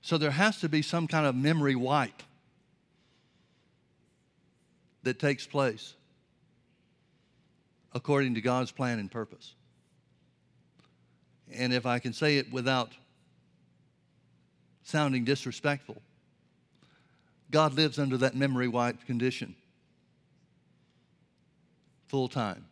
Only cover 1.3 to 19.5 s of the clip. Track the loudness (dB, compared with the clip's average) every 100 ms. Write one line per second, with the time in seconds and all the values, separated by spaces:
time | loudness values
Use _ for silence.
1.3 | 2 2 4 2 2 2 2 0 -6 -20
2.3 | _ _ _ _ _ _ _ _ _ _
3.3 | _ _ _ _ _ _ _ _ _ _
4.3 | _ _ _ _ _ _ _ -4 0 0
5.3 | 0 -2 0 0 -2 -12 -20 _ _ _
6.3 | _ _ _ _ _ _ _ _ _ _
7.3 | _ _ _ _ _ _ -10 0 0 2
8.3 | 0 0 0 -2 -4 -4 -4 -6 -10 -12
9.3 | -14 -20 -20 _ _ _ _ _ _ _
10.3 | _ _ _ _ _ _ _ _ _ _
11.3 | _ -18 -4 0 0 0 -2 -4 -2 2
12.3 | 2 0 -4 0 0 -2 -10 _ _ _
13.3 | _ _ _ _ _ _ _ _ _ _
14.3 | _ _ _ _ _ -4 0 2 0 0
15.3 | -2 -2 -4 -4 -4 -8 -20 _ _ _
16.3 | _ _ _ _ _ _ _ _ _ _
17.3 | _ _ 4 4 4 0 2 0 2 2
18.3 | 2 0 0 0 2 0 -2 -6 -2 -2
19.3 | -2 -10